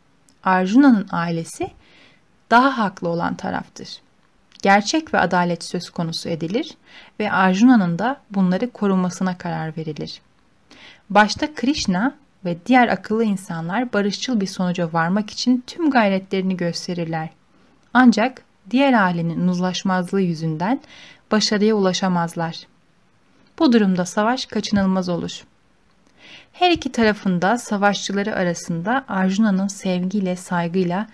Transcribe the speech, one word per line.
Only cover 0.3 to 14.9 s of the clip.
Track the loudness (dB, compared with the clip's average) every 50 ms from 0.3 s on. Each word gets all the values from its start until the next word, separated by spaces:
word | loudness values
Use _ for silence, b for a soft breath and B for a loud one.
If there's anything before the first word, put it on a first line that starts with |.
| _ _ -2
Arjuna'nın | 0 0 2 2 2 4 6 8 8 6 4 2 -2
ailesi | -4 -4 -2 -2 -4 -4 -6 -8 -8 -8 -8 -8 -10 b b b b b b b b b b b _ _ _ 2
daha | 4 4 4 4 2 0
haklı | -2 -4 -4 -4 -4 -4
olan | -2 -2 -2 -4 -4
taraftır. | -4 -6 -6 -6 -6 -8 -10 -16 -18 -16 -16 -18 -20 _ _ _ _ _ _ _ _ _ _ _ -2
Gerçek | 2 4 4 4 4 2 -2 -2 -2 0 0
ve | 0
adalet | 2 2 2 0 0 0 -2 -4 -6
söz | -8 -8 -8 -8 -8
konusu | -8 -6 -6 -6 -6 -8 -8 -8
edilir | -6 -6 -6 -4 -4 -4 -4 -6 -12 _ B B B B B B B -6
ve | -4 -2
Arjuna'nın | 0 2 2 2 4 6 6 6 6 6 4 2 -2 -2
da | -2 -4 -4 -6 _ -8
bunları | -2 0 0 2 2 0 -2 -6
korumasına | -6 -4 -2 0 0 0 0 -2 -4 -4 -4 -4 -4 -6
karar | -8 -8 -6 -6 -6 -8 -8
verilir. | -8 -8 -8 -8 -8 -10 -12 -12 -16 _ _ _ _ _ _ _ _ _ B B B B B B B B 2
Başta | 4 6 6 4 2 -4 -4 -6 -4
Krishna | -2 -2 -2 0 0 0 0 0 2 0 0 -2 -4 _ _ _ _ -6
ve | -6 -6 -6 0
diğer | 4 4 4 6 4
akıllı | 2 -2 -2 -4 -2 0 0
insanlar | 0 -2 -4 -6 -8 -8 -8 -6 -4 -4 -4 -4 -2
barışçıl | -2 0 0 0 -4 -4 -6 -2 -2 -2
bir | -2
sonuca | -2 -2 -2 -2 -2 0 -2 -4 -2